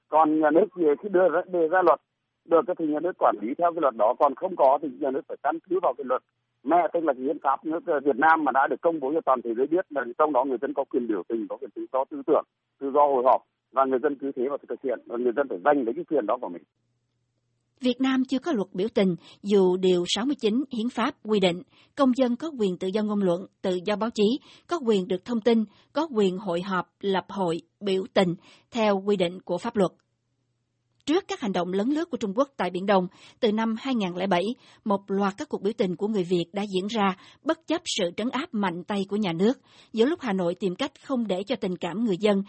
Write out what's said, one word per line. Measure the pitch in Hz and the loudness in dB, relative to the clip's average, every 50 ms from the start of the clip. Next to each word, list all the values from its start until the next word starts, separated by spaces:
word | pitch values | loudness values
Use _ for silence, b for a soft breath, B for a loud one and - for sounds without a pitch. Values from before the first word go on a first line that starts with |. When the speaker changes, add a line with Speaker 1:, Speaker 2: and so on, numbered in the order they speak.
| _ _ | _ _
Speaker 1:
Còn | 151 156 160 151 156 156 | 2 4 4 4 4 2
nhà | 156 151 147 | 2 4 4
nước | 165 214 190 - | 4 2 2 0
thì | 175 175 147 147 143 - | 0 2 2 2 0 0
khi | 208 | 0
đưa | 196 180 185 175 147 | 2 2 4 4 2
ra, | 170 180 180 | 0 -2 -2
đề | 180 175 165 156 | -2 -2 0 2
ra | 170 185 185 165 | 2 4 4 4
luật | 147 - _ _ _ _ _ _ _ _ _ | 4 2 _ _ _ _ _ _ _ _ _
được | - 165 160 139 120 180 - | 2 2 2 2 2 -2 -4
thì | 165 151 | -2 -2
nhà | 151 151 151 | -2 -2 -2
nước | 175 185 - | -4 -2 0
quản | 175 127 110 104 | 2 2 2 0
lý | 104 113 143 - | -2 -6 -2 0
theo | 170 175 165 | 0 0 0
cái | 170 | 0
luật | 156 139 110 113 | 0 0 2 2
đó, | 104 110 123 - | 2 2 2 4
còn | - 139 135 | 2 2 2
không | - 170 190 180 | 0 -6 -6 0
có | 165 156 131 135 147 | 2 4 4 4 4
thì | 151 147 123 123 | 0 -6 -8 -6
nhà | 156 135 | -4 -4
nước | 131 147 - - | -2 -4 -6 -8
phải | 107 - - | -10 -6 -4
căn | 143 160 165 - - | -4 -4 -4 -4 -4
cứ | 175 185 180 | -4 -2 0
vào | 160 123 - | -2 -2 -4
cái | - | -4
luật | 123 127 127 - _ _ _ _ _ _ _ - | -4 -4 -4 -4 _ _ _ _ _ _ _ -4
mẹ, | 127 160 175 170 151 - | 0 2 2 2 0 -2
tức | 170 160 | -2 -2
là | 160 135 | -2 -2
cái | 123 127 | -2 -2
hiến | 139 160 147 - | -4 -4 -2 -2
pháp | 143 135 139 - | -2 -2 -2 -2
nước, | 160 156 170 - | -6 -6 -4 -2
ờ, | 165 160 143 131 | -2 -2 0 0
Việt | 147 131 113 | 0 0 4
Nam | 151 160 160 165 151 | 4 4 4 4 2
mà | 139 | 0
đã | 131 135 139 151 | 0 0 0 0
được | 135 113 | -2 -2
công | - 170 170 160 | -2 -2 -2 -2
bố | 135 131 151 | -2 -4 -2
cho | 165 - | -2 0
toàn | - 131 123 113 | 0 0 0 0
thế | 117 113 110 | -4 -2 -2
giới | 131 143 | -2 0
biết, | 160 180 - _ | 0 -2 -2 _
là | 151 139 - - - - | -6 -6 -6 -6 -2 -2
trong | 156 151 147 | 0 0 2
đó | 123 131 | 0 0
người | 143 127 113 | 0 -2 -4
dân | 139 135 139 | -4 -4 -4
có | 139 135 - | -6 -6 -4
quyền | - 135 120 113 | -4 -4 -2 -2
biểu | 107 92 87 - | -2 -4 -4 -6
tình, | 113 113 107 92 | -6 -6 -6 -6
có | 104 - | -10 -12
quyền | - 113 - | -12 -12 -12
tự | - 113 - - | -12 -10 -4 -4
do | 131 135 - | -4 -4 -4
tư | 156 143 135 - | -6 -6 -2 2
tưởng, | 147 110 - _ _ _ _ _ _ _ | 2 2 2 _ _ _ _ _ _ _
tự | 135 139 127 | -6 0 4
do | 151 147 147 139 | 4 4 4 4
hội | 127 120 | 4 4
họp, | 131 117 101 - _ _ _ _ _ | 4 4 2 0 _ _ _ _ _
và | - 131 135 | -2 0 2
người | 131 131 127 127 | 2 2 0 0
dân | 147 147 131 | -2 -2 -4
cứ | 135 139 135 | -6 -8 -4
thế | - 120 135 | -4 -4 -4
mà | 143 127 - - | -4 -6 -8 -10
thực | 123 110 - | -10 -8 -6
hiện, | 135 117 107 - | -6 -6 -6 -8
và | - 113 117 | -8 -6 -2
người | 123 123 113 | -2 0 0
dân | 147 139 131 | 0 -2 -2
phải | 110 90 87 | -4 -2 2
giành | 139 147 143 127 | 2 2 2 2
lấy | 110 127 | -2 -4
cái | 160 170 - | -6 -6 -4
quyền | 160 139 110 | -2 -2 0
đó | 104 113 127 | 0 -2 -4
của | 123 98 | -4 -8
mình. | 87 78 - _ _ _ _ _ _ _ _ _ _ _ _ _ _ _ _ _ _ _ _ _ _ _ | -12 -14 -16 _ _ _ _ _ _ _ _ _ _ _ _ _ _ _ _ _ _ _ _ _ _ _
Speaker 2:
Việt | - 254 240 - | -2 -2 -2 0
Nam | 262 262 262 262 254 | 0 0 2 0 0
chưa | - - 262 | 0 -2 -2
có | - 349 | -2 -2
luật | 320 214 185 - - | -2 -2 -2 -4 -4
biểu | 185 190 226 - | -4 -4 -2 0
tình, | - 202 190 170 165 B B B B - | 2 2 2 2 -2 B B B B -2
dù | 202 208 202 190 185 180 190 | 2 4 4 6 4 4 2
Điều | 185 185 180 175 175 175 | 2 2 2 2 2 0
sáu | - 247 220 | -2 -2 0
mươi | 277 294 - | -2 -2 -2
chín | - 214 208 247 302 - - 233 | 0 0 0 0 -2 -4 -4 -4
Hiến | 214 247 | -4 -4
pháp | - - 220 269 - _ - | -2 -2 -2 -2 -4 _ -4
quy | 214 214 208 | 0 2 2
định | 190 180 170 180 b b b b b b b | 4 2 2 -2 b b b b b b b
công | - 285 254 247 | 2 2 2 4
dân | 254 262 240 240 | 4 2 0 0
có | 240 302 330 302 247 | -2 -6 -8 -4 -2
quyền | 214 196 180 160 | -2 -2 -2 -2
tự | - 190 | -4 -2
do | 190 220 214 | -2 -2 -2
ngôn | 208 - 202 202 | 0 0 2 2
luận, | 185 170 180 196 - _ _ | 2 2 0 -2 -8 _ _
tự | - 202 180 185 175 | -4 -2 -2 -2 -2
do | 208 208 | -2 -2
báo | 202 208 233 - | -2 -2 -2 0
chí, | - 208 202 247 302 b b b b b - | 2 2 2 2 0 b b b b b -6
có | 349 339 277 | -6 -2 0
quyền | 226 220 196 180 180 | 2 2 2 0 -2
được | 190 185 - | -4 -6 -4
thông | - 247 226 | -4 -6 -2
tin, | 202 240 233 226 214 b b b b b - | 2 2 4 4 2 b b b b b -4
có | 277 311 330 269 | -4 -4 -2 0
quyền | 214 202 190 180 185 | 2 2 2 0 -2
hội | 214 - 170 175 | -4 -4 -4 -4
họp, | 180 196 190 180 175 - _ _ | -4 -2 -4 -4 -4 -6 _ _
lập | - 202 190 180 - - | -4 -2 -2 -2 -2 -4
hội, | - 202 190 170 165 170 - _ _ _ | -6 -4 -2 -2 -2 -4 -6 _ _ _
biểu | 202 202 190 190 190 - - | -4 -2 -2 -2 -4 0 2
tình | - 196 180 170 b b b b b b b | 2 2 2 2 b b b b b b b
theo | - 247 220 214 202 190 190 | -4 0 2 2 2 2 0
quy | 202 208 | 0 0
định | 185 185 170 180 185 | 2 0 -2 -2 -6
của | - - 175 175 | -8 -6 -6 -4
pháp | - 233 - | -4 -4 0
luật. | 214 185 165 - _ _ _ _ _ _ _ _ _ _ _ _ _ _ _ _ _ _ _ _ _ _ | 0 0 0 0 _ _ _ _ _ _ _ _ _ _ _ _ _ _ _ _ _ _ _ _ _ _
Trước | - 294 370 392 - | -2 0 0 0 -2
các | 392 - | -6 -6
hành | - 208 | -4 -4
động | 185 185 175 180 180 | -2 -2 -2 -2 -2
lấn | 196 202 254 | -2 0 0
lướt | 302 302 339 - | 0 -2 -2 -4
của | - 226 | -6 -6
Trung | - 196 190 | -6 -4 -2
Quốc | 220 277 - _ - | -2 -2 -2 _ -4
tại | 196 180 | -6 -4
Biển | 180 - 190 | -4 -2 0
Đông, | 196 208 190 185 175 b b b b b b | 2 4 4 2 0 b b b b b b
từ | - 214 | 0 0
năm | 208 220 226 226 220 226 | 2 2 0 -2 -2 -4
hai | - 269 262 | -4 -4 -2
nghìn | 233 202 180 170 | -2 -2 -2 -2
lẻ | 180 185 196 | -4 -2 0
bảy, | 185 175 175 208 254 b b b b b - | 0 0 0 -2 -4 b b b b b -4
một | 220 202 196 202 - | -2 -2 -2 -2 -2
loạt | 196 196 202 196 190 - | -2 0 0 -2 -2 -4
các | 302 - | -8 -8
cuộc | - - | -6 -4
biểu | - 196 226 - | -2 -2 -2 0
tình | 226 185 180 | -2 -2 -2
của | - 190 208 | -2 -2 -2
người | 220 208 180 | 0 -2 0
Việt | 170 190 175 170 - - | 0 0 -2 -2 -2 -6
đã | 196 202 214 190 | -6 -6 -4 -4
diễn | 185 185 208 | -4 -4 -2
ra | 233 226 202 196 185 B B B B B - | -2 0 0 0 0 B B B B B -4
bất | 269 330 - _ - | -4 -4 -4 _ -4
chấp | 302 349 - | -4 -4 -4
sự | - - - 196 170 175 - | -6 -4 -2 -2 -2 -2 -4
trấn | 208 247 | -6 -4
áp | 208 247 311 - | -4 -6 -6 -6
mạnh | - 214 202 190 165 175 180 | -4 -2 -2 -2 -4 -4 -6
tay | - 214 202 190 196 | -6 -4 -4 -4 -4
của | 202 | -2
nhà | 208 214 185 165 | -2 -2 -2 0
nước, | 165 190 220 269 - b b b b b b - | 2 2 2 0 0 b b b b b b 0
giữa | 220 220 | 2 2
lúc | 277 339 370 | 2 0 -2
Hà | - 247 196 | -2 -2 -2
Nội | 190 180 170 180 | 0 0 -2 -2
tìm | - - 185 175 | -2 -4 -4 -4
cách | - 269 294 - _ - | -4 -6 -8 -8 _ -10
không | - 277 247 233 202 | -6 -4 -4 -2 -2
để | 190 180 202 | -4 -4 -4
cho | - 269 | -4 -6
tình | 220 - 190 180 170 | -4 -4 -4 -6 -6
cảm | - 175 160 196 240 | -6 -8 -6 -4 -2
người | 226 185 170 | -2 0 0
dân | 202 214 202 196 196 | 2 2 2 2 0